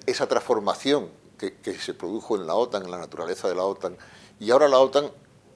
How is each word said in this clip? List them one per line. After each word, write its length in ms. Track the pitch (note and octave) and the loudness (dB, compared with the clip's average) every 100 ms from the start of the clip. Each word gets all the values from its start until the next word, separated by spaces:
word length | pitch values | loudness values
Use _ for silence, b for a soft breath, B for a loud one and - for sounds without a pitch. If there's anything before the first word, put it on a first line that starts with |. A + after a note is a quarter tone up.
| - | -4
esa 220 | A#2+ C3+ | -2 0
transformación 800 | A#2+ - A2 G2+ E2+ C3+ C#3+ F#2 - _ - | 0 0 0 0 -2 0 0 -2 -14 _ -10
que, 160 | G2 - | -10 -8
que 180 | - | -10
se 200 | - - | -8 -10
produjo 420 | - F2 G#2+ - G#2+ | -8 -8 -8 -4 -4
en 100 | E2 | 0
la 80 | |
otan, 300 | F#2+ B2 G#2 | 0 0 -2
en 60 | F#2 | -6
la 80 | F2+ | -10
naturaleza 500 | D#2+ D2+ E2 F2+ G2 | -12 -8 -6 -4 -2
de 60 | |
la 100 | F2+ | -2
otan, 320 | F#2+ F#2+ F#2 F2+ B B B - | -2 -4 -8 -10 B B B -8
y 120 | G#2 | 2
ahora 180 | B2+ D3 | 6 6
la 100 | C3 | 6
otan, 320 | C3 C#3+ D3 - _ _ _ | 6 2 0 -6 _ _ _